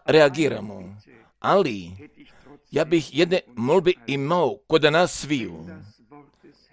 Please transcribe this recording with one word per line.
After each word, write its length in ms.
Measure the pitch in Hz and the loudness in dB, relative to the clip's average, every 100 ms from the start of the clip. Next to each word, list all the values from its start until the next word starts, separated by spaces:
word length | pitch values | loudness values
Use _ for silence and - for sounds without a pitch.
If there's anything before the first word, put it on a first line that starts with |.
reagiramo. 920 | - 156 147 139 147 107 104 98 92 104 - 117 _ _ | 4 6 6 4 -2 -2 -8 -14 -16 -18 -20 -20 _ _
Ali 500 | 120 190 156 101 87 95 151 _ - - - - _ | 0 2 2 -4 -10 -16 -20 _ -20 -20 -20 -20 _
ja 140 | - | -4
bih 300 | 156 170 - | 0 0 0
jedne 260 | 135 175 180 - 120 | -2 0 -2 -4 -6
molbe 360 | 120 185 170 - 120 | 0 2 2 -2 -4
imao 500 | 139 139 175 139 101 - | -6 -2 0 0 -4 -2
kod 160 | 156 | 2
nas 300 | 147 165 180 | 4 2 0
sviju. 540 | - 139 143 90 82 85 80 101 _ _ 147 139 _ 147 _ _ | -2 -4 -4 -6 -12 -18 -20 -20 _ _ -20 -20 _ -20 _ _